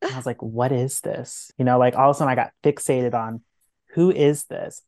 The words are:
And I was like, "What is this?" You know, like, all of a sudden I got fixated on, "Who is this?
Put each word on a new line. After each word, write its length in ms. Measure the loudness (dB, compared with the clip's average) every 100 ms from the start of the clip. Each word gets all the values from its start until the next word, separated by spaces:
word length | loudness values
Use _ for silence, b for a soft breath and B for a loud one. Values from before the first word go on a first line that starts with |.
| -8
And 60 | -6
I 20 |
was 80 | -6
like, 160 | -8
"What 300 | -6 -2 0
is 300 | 0 -2 -4
this?" 500 | -8 -8 -10 -16 -12 -2
You 80 | 2
know, 120 | 4
like, 160 | 4 4
all 140 | 4
of 40 | 4
a 40 |
sudden 120 | 0
I 40 | 0
got 160 | -4 _
fixated 500 | -2 0 -2 -2 -2
on, 280 | -4 -6 -10 -16 _ _ _ _
"Who 180 | 0 2
is 340 | 4 2 2 -6
this? 360 | -10 -10 -14